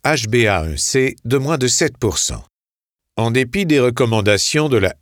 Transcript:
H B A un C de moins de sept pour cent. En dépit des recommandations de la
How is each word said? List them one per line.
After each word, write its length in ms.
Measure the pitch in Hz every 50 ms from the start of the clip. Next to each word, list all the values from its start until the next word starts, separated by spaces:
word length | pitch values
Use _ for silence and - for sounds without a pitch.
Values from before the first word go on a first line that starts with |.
| -
H 240 | 143 156 131 113 107
B 180 | 117 120 113
A 140 | 104 98 87
un 160 | 80 80 73
C 400 | 71 - - - 131 131 139 - - -
de 140 | 117 135 135
moins 200 | 135 147 165 135
de 80 | 127
sept 300 | 120 - - 170 143 123 -
pour 200 | 120 107 - -
cent. 260 | - - 58 53 - _ _ _ _ _ _ _ _ _ _ _ _ _ -
En 140 | 107 110 117
dépit 340 | 117 131 131 127 - 202 196
des 160 | 160 151 135
recommandations 880 | 123 123 120 - 127 113 113 110 101 104 104 98 - - - 151 151 147
de 80 | 127
la 180 | 104 95 92 - -